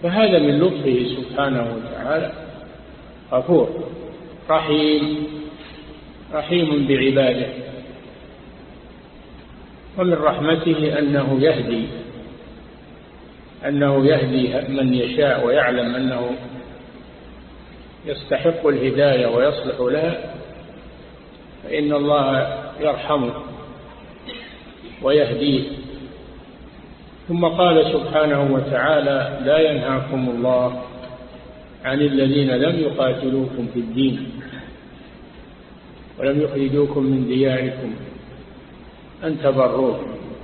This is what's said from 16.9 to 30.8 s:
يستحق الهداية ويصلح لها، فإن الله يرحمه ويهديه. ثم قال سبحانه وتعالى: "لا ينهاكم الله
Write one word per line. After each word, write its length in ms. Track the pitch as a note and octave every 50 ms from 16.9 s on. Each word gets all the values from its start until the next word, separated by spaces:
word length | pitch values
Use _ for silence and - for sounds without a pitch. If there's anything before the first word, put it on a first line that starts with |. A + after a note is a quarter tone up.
| - - - - - - - - - - - - - - - - - - - - - - -
يستحق 640 | D#3 C#3+ - - - D3+ C3 - E3+ E3 E3 -
الهداية 600 | D3+ C#3+ B2 B2 C3+ B2 C#3 C#3+ C#3+ C3+ B2 B2
ويصلح 520 | A#2 A2+ A#2+ B2+ D3 C#3+ - - C3 B2 -
لها، 540 | B2+ B2 C3+ D3+ D#3+ E3 E3 - - - - - - - - - - - - - - - - - - - - - - - - - - - - - -
فإن 300 | - D#3+ D3+ D3 D3 D3
الله 640 | C#3+ C#3+ D3 D3 D3 C#3 C3+ C3+ C3 B2+ - - - - - - -
يرحمه 540 | D3 D3+ C3+ - - - D3+ C#3+ B2+ A#2+ A2 - - - - - - - - - - - - - - - - - - B5+ B5+ - - - - - - - - - - - - -
ويهديه. 640 | - C3 D3 D3+ C#3+ - - - C#3+ C#3+ C3+ B2 - - - - - - - - - - - - - - - - - - - - - - - - - - - - - - - - -
ثم 180 | - E3+ E3+ E3+
قال 480 | E3 D#3+ E3+ F3+ F3 E3 D#3+ D3+ - -
سبحانه 600 | D3 C3+ - - D#3 D#3 D3+ C#3+ C#3 C#3+ C#3+ C3+
وتعالى: 840 | B2+ - C3 C3 A#2+ B2 D3 D#3 D3+ C#3 C#3 C#3 C3+ B2 - - - B2+
"لا 140 | C3 D3 D#3
ينهاكم 680 | D#3+ D#3 D3 C3+ B2 C3+ C3+ C3 C3 - D3+ C3 B2+ B2
الله 520 | A#2+ A#2 A#2+ B2+ B2+ B2 B2+ B2 B2 B2+